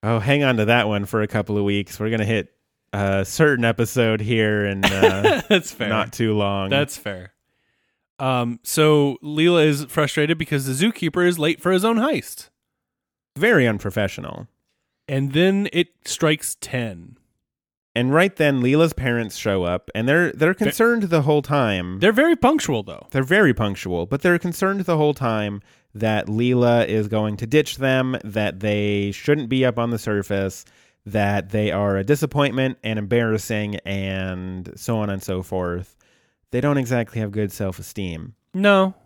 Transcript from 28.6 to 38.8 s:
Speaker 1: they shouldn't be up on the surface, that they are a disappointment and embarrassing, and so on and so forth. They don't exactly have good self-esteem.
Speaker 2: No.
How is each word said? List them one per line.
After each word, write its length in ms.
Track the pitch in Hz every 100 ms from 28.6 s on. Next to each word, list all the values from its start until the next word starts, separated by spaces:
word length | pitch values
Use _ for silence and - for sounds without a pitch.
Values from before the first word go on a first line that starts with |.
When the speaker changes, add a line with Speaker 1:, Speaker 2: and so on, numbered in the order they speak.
Speaker 1:
they 500 | 104 104 104 101 101
shouldn't 380 | 98 - 147 120
be 160 | 131
up 140 | 127 120
on 100 | 120
the 80 | 113
surface, 680 | - 104 98 98 98 - - _ _ _ -
that 440 | 104 101 101 92
they 220 | 107 107
are 240 | 90 101 98
a 80 |
disappointment 760 | 98 143 147 143 143 120 131 131
and 160 | 110 110
embarrassing, 760 | 101 120 117 110 - 107 104 104
and 880 | - 98 95 95 95 92 92 92 90 -
so 220 | - 117
on 120 | 104
and 120 | 98
so 200 | - 92
forth. 540 | 92 95 90 87 92 _ _ _ _ _ _
They 80 | 123
don't 180 | 139 139
exactly 420 | 123 123 113 113
have 120 | 107
good 180 | 101 104
self-esteem. 840 | - 98 90 95 - 95 82 82 - _
Speaker 2:
No. 400 | 185 202 196